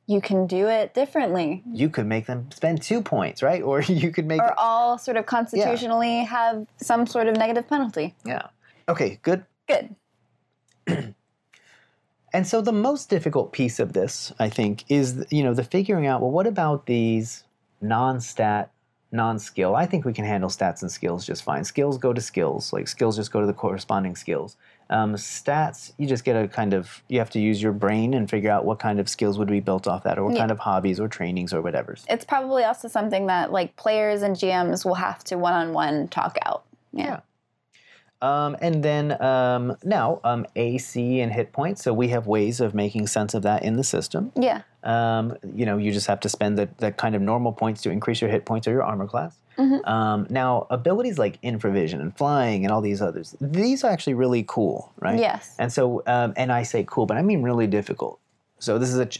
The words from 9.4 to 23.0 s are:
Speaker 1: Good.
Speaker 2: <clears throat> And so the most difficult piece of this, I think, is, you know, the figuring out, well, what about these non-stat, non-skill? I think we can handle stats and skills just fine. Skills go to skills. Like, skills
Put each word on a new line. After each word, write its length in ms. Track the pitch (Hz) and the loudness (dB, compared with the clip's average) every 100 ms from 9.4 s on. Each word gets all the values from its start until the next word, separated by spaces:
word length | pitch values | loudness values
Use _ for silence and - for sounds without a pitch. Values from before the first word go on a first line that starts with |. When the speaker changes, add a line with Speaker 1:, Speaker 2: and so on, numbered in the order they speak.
| - _ - | -2 _ 0
Speaker 1:
Good. 280 | 277 - 214 _ _ _ _ _ _ _ _ - | 0 0 -16 _ _ _ _ _ _ _ _ -4
Speaker 2:
<clears throat> 280 | - 110 - _ _ _ _ _ _ _ _ _ _ _ 185 | -4 -4 -14 _ _ _ _ _ _ _ _ _ _ _ -2
And 100 | 185 | 2
so 140 | 226 | 2
the 140 | 220 | 2
most 360 | 214 240 285 - | 2 2 0 0
difficult 440 | 180 156 139 - | 0 2 0 0
piece 260 | - 127 - | 0 -2 0
of 140 | 110 | 0
this, 400 | - - - - - | 0 0 -2 -10 -2
I 100 | 110 | -2
think, 340 | - 104 104 - | 0 0 0 0
is, 360 | 143 131 127 - | 2 2 -2 0
you 120 | 151 | 2
know, 120 | 135 | 2
the 100 | 120 | 0
figuring 420 | 120 185 196 190 143 | 0 0 2 2 2
out, 140 | 127 | 0
well, 120 | 123 | 0
what 140 | 156 214 | 2 0
about 380 | 190 156 143 - | 0 0 0 0
these 600 | 120 113 113 117 - - _ _ - | 2 2 2 -2 -10 -20 _ _ -8
non-stat, 880 | 104 113 131 127 120 - 107 104 - _ _ _ - | -2 0 2 -2 -6 -2 0 0 -4 _ _ _ -8
non-skill? 600 | 117 117 110 - - 92 | -2 0 -2 -6 0 2
I 120 | 113 180 | 2 2
think 180 | 180 | 0
we 80 | 127 | -2
can 140 | 113 104 | -2 -2
handle 240 | 104 92 | 0 -2
stats 320 | - 95 85 | 0 -2 -2
and 100 | 92 | -8
skills 340 | - 87 87 95 | -4 -4 -4 -6
just 180 | - | -8
fine. 200 | - 71 | -4 -4
Skills 340 | 87 - 143 131 | -2 0 0 2
go 140 | 127 | 0
to 80 | 120 | 0
skills. 540 | - - 78 69 - | -2 0 0 0 -4
Like, 160 | - 95 | -6 -4
skills 260 | - | 0